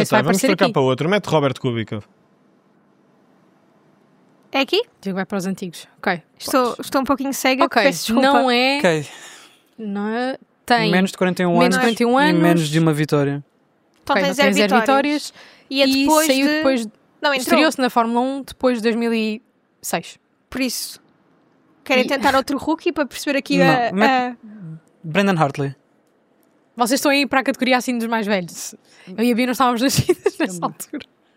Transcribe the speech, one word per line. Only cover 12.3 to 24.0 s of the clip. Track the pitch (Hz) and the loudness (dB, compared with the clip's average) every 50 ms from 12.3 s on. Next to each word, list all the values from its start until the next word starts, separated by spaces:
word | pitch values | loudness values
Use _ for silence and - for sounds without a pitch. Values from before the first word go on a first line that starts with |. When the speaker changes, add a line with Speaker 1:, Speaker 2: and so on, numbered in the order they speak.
Speaker 1:
anos. | - 170 | 4 4
Speaker 4:
menos | 165 170 170 170 160 147 | 4 4 2 2 0 0
de | 151 165 | 0 2
uma | 165 160 | 2 2
vitória. | 151 147 156 - 156 147 139 139 139 143 - _ _ _ _ _ _ _ _ _ _ _ | 2 0 0 0 0 0 0 0 -2 -6 -8 _ _ _ _ _ _ _ _ _ _ _
Speaker 3:
Então | _ - 427 | _ -2 0
Speaker 1:
Ok, | 285 | 0
Speaker 3:
tem | 190 285 | 0 0
Speaker 1:
então | 254 | 0
Speaker 3:
zero | 262 285 269 - | 2 2 2 4
Speaker 1:
tem | 285 - - | 2 2 2
zero | 277 233 | 2 2
Speaker 3:
vitórias. | 220 269 269 277 277 294 294 285 - | 4 4 2 2 2 0 -2 -4 -6
Speaker 1:
vitórias. | - - - - - - _ _ _ | -10 -16 -20 -20 -20 -20 _ _ _
Speaker 3:
E | 269 269 | 0 0
é | 277 | 2
Speaker 1:
E | 269 269 269 277 | 2 2 2 2
Speaker 3:
depois | 285 311 311 311 | 4 4 4 4
Speaker 1:
saiu | 311 262 269 277 | 2 2 2 2
Speaker 3:
de | 294 302 | 2 0
Speaker 1:
depois | 311 311 269 269 240 226 | 2 0 0 0 0 -4
de | 214 - _ _ _ _ _ | -8 -14 _ _ _ _ _
Speaker 3:
Não, | - 294 277 | -2 0 0
entrou. | 254 | 0
Speaker 1:
estreou-se | 247 - 349 302 311 311 - - | 0 2 4 4 4 2 2 0
na | 254 240 | -2 0
Fórmula | - 247 233 233 233 240 | 2 0 0 0 0 0
um | 254 262 269 277 | -2 -2 -4 -6
depois | 254 - - - - 254 247 233 | -10 -14 -8 -2 0 0 0 0
de | |
dois | 208 233 214 | 0 -2 0
mil | 233 233 233 | 0 0 0
e | 233 226 214 220 214 220 - _ _ _ _ _ _ _ | 0 0 -2 -2 -4 -8 -12 _ _ _ _ _ _ _
seis. | - - - 170 - - - _ _ _ _ _ _ _ | -8 -6 -6 -6 -8 -10 -18 _ _ _ _ _ _ _
Speaker 3:
Por | - - | -6 -4
isso, | 131 247 - - - - - - _ _ _ _ _ _ _ _ _ _ _ _ _ _ _ _ _ | -4 -4 -4 -8 -10 -10 -14 -18 _ _ _ _ _ _ _ _ _ _ _ _ _ _ _ _ _
querem | - 262 254 254 | 0 0 0 2
Speaker 1:
E | 254 | 0
Speaker 3:
tentar | 285 269 214 285 262 | -2 0 2 2 2
outro | 269 262 - 277 | 2 0 0 -6
rookie | 262 - 302 320 311 - 339 | -4 -2 -4 -4 -2 -2 -4
para | 302 - 285 | -2 -2 -4
perceber | 240 - - - 302 277 277 | -4 -6 -8 -6 -2 -2 -2
aqui | 269 - 285 285 | -2 0 0 2
Speaker 4:
Não, | 277 | 2
Speaker 3:
a, | 269 269 247 240 - | 2 2 2 0 -2
Speaker 4:
mete | 175 190 | 0 2